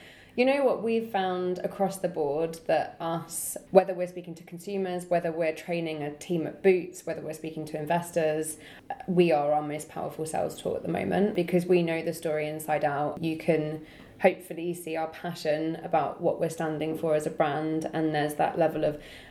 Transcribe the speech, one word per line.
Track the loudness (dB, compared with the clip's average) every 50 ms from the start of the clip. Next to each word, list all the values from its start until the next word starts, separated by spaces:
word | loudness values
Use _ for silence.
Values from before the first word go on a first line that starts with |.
| -18 -20 -20 -20 -20 -4 0
You | 2 4
know | 4 4 4 4
what | 4 2 2
we've | 0 0 0 0 0 0
found | 0 0 0 0 0 0 0 -2 -2 -2
across | -4 -4 -2 0 0 0 0 -2
the | -4 -2
board, | 0 0 0 0 2 0 0 -2 -4 -4 -2
that | 0 2 2 0 -2 -6 -6
us, | -4 -4 -2 -4 -4 -6 -8 -8 -6 -6 -8 -10 -2 4
whether | 6 6 6 6 2
we're | -4 -4 -6
speaking | -6 -8 -12 -12 -14
to | -14 -14
consumers, | -14 -16 -12 -10 -6 -4 -4 -2 -2 -4 -4 -2
whether | 0 2 2 2 0
we're | 0 0 0 0 0
training | -2 -4 -4 -2 -2 -2 -2 -4 -4
a | -4 -6
team | -6 -8 -4 -2 0 0 0 -2
at | -2 2 6
Boots, | 6 6 6 4 -2 -10 -10 -8
whether | -8 -8 -6
we're | -6 -8 -8
speaking | -8 -8 -8 -8 -8 -6
to | -6 -6 -4
investors, | 0 0 0 0 0 0 0 0 2 2 2 0 -2 -4 -8 -12 -14 -20 -20 -14 -12 -10 -10 -8 -4 0
we | 4 6 6 6
are | 6 4 4 4 2
our | 2
most | 0 -2 -4 -8 -8 -10
powerful | -8 -6 -6 -6 -6 -6 -6
sales | -4 -2 -2 -2 -2 -4 -4
tool | -4 -2 -2
at | -2
the | -2 -2
moment, | -2 0 0 2 2 4 4 2 2
because | 0 0 2 2 2 4 6
we | 4 4 4
know | 2 0 -2
the | -2 -4 -4
story | -4 -2 -2 -2 -2 -2 -4
inside | -4 -6 -2 0 0 2 2
out. | 2 2 0 0 -2 -2 -2 -2
You | -2 -2 0
can | 2 2 4 4 2 0 -4 -6 -8 -12 -18 -20 -20 -20 -2 2 4
hopefully | 4 4 2 -4 -12 -10 -6 -4 -4 -4
see | -4 -6 -6 -4
our | -2 -2 -4
passion | -4 -6 -8 -8 -6 -2 0 0 0 2 0 -2 -2 -4 -2
about | 0 2 2 2 0 -2 0
what | 0 0 2 2
we're | 0 -2
standing | -2 -2 -2 -2 -2 -2 -2 -2 -2 -2
for | 0 2 2
as | 2 2 0
a |
brand, | 0 0 2 2 2 0 0 0 0 -2 -2 -2 -2
and | 0 0 2 2
there's | 2 0 0 2
that | 2 0 2 4 4
level | 2 2 2 2 0
of, | 0 0 -2 -6 -16 -18 -18 -16 -4